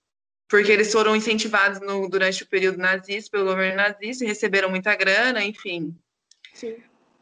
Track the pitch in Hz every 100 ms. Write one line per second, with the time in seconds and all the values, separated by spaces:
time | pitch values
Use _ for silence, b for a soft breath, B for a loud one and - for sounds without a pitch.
0 | _ _ _ _ - 208 202 208 214 220
1 | 214 214 220 214 220 214 196 196 196 196
2 | 190 190 190 190 - 190 185 180 185 190
3 | 190 202 208 208 190 185 190 190 202 208
4 | 214 254 233 214 214 196 190 185 190 208
5 | 190 196 247 240 202 214 208 175 160 170
6 | _ _ _ _ - - 233 226 - _
7 | _ _